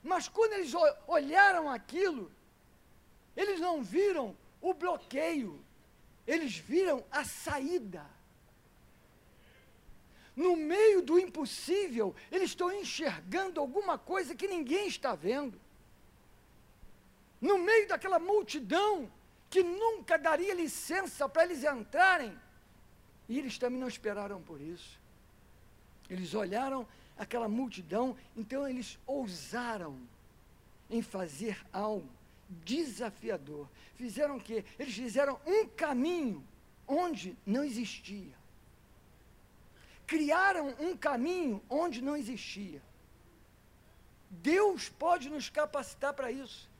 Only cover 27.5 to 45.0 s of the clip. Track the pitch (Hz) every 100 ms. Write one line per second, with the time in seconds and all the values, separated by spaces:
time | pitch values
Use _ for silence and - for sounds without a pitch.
27.5 | 226 262 196 160 208 262 247 - 220 214
28.5 | 269 277 254 226 - - 277 233 170 139
29.5 | 233 240 220 160 131 120 - - - -
30.5 | - - - - 233 - 196 175 139 220
31.5 | 190 - 190 214 208 147 - - - -
32.5 | 170 165 285 302 196 233 - 220 180 139
33.5 | 147 143 - - - 240 202 294 269 190
34.5 | 220 196 - 277 196 247 214 277 262 311
35.5 | 415 440 - 311 254 302 359 262 160 -
36.5 | - - - - 285 359 233 180 - 196
37.5 | 233 285 226 220 - - 202 165 127 -
38.5 | - - - - - - - - - -
39.5 | - - - - - - 311 294 330 392
40.5 | 370 277 247 330 311 302 254 294 359 302
41.5 | 202 - 285 339 240 269 294 226 233 -
42.5 | 185 196 147 - - - - - - -
43.5 | - - - - - - - - 175 180
44.5 | 359 415 339 - -